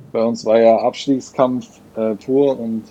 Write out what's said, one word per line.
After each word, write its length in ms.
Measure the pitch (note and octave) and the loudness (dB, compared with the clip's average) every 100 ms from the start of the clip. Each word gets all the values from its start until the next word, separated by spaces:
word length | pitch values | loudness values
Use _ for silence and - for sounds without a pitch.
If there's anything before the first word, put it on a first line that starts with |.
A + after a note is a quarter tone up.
| - | -8
Bei 120 | A#2 | -4
uns 200 | A2+ A2+ | -2 -2
war 160 | A2 A2+ | 2 4
ja 180 | A2+ A2 | 6 4
Abstiegskampf, 920 | A#2 - - C3 - - B2+ B2+ A2+ - _ - | 0 -4 -2 -2 -2 -2 0 0 -8 -20 _ -6
äh, 200 | A2 G2+ | -4 -4
pur 440 | - C3+ C#3+ B2+ | -2 0 0 -2
und 260 | A2+ A2 G#2 | -6 -8 -10